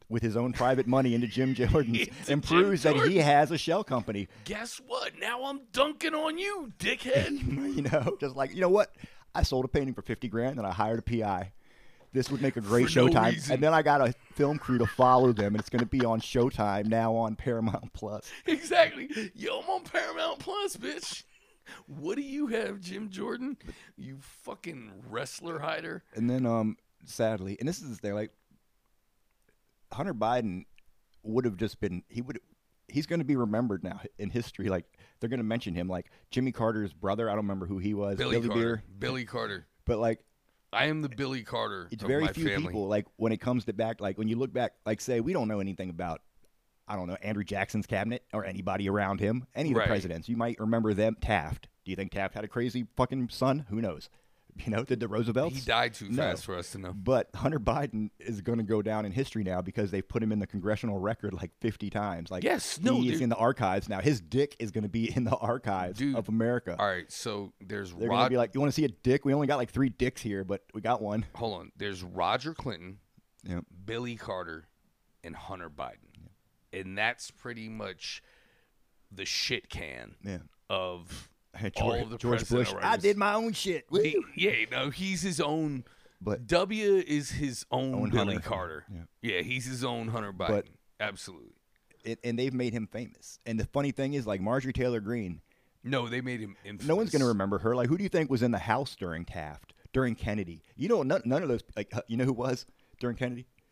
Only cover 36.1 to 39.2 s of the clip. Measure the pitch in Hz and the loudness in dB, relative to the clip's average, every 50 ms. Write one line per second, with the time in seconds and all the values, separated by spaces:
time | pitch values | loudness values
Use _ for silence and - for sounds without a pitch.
36.1 | - - _ _ - 127 131 131 113 - 113 113 113 107 104 98 - 82 98 95 | -16 -20 _ _ 0 0 0 0 2 2 2 2 2 2 -2 -4 -4 -2 -2 0
37.1 | 101 110 117 110 104 107 104 101 98 95 92 90 98 95 90 104 104 101 101 101 | 0 2 0 0 0 0 0 -2 -2 -4 -4 -4 -4 -2 -2 0 0 0 0 0
38.1 | 101 98 127 127 120 120 117 117 104 117 117 117 117 107 - - 98 98 120 123 | 0 0 0 2 2 2 2 2 2 2 2 2 0 -2 -6 -10 -12 -6 -4 -4
39.1 | 131 127 | -4 -4